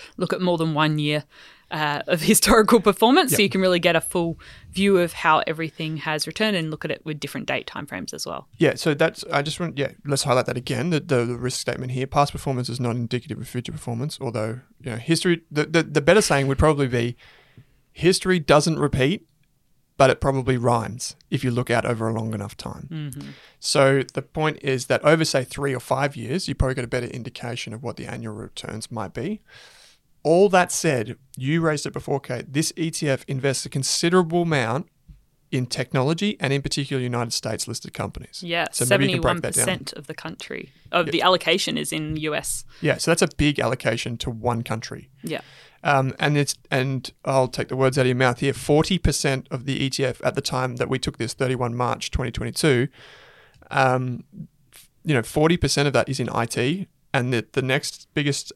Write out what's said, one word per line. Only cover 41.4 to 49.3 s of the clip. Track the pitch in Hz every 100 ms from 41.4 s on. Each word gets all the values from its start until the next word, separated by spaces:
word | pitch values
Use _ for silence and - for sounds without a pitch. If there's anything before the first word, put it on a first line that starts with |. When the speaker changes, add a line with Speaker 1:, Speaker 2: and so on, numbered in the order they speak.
| - 180 - 151
Speaker 1:
is | 151
in | 156 151 156
U | 156
S. | 151 - - - -
Speaker 2:
Yeah, | 156 131
so | -
that's | 185
a | 185 -
big | 143 143
allocation | 120 127 123 113 127 117
to | -
one | 113 120 117
country. | 117 117 - - - _
Speaker 1:
Yeah. | 202 151 - - - _
Speaker 2:
Um, | - 143 135 -
and | 147 147
it's, | 143 - _
and | 139 131 135 - -
I'll | - 135 127
take | - 120
the | 131
words | 131 127
out |
of | 127
your | 123
mouth | 131 120
here, | 139
forty | 127 - 147 160 180
percent | - 139 151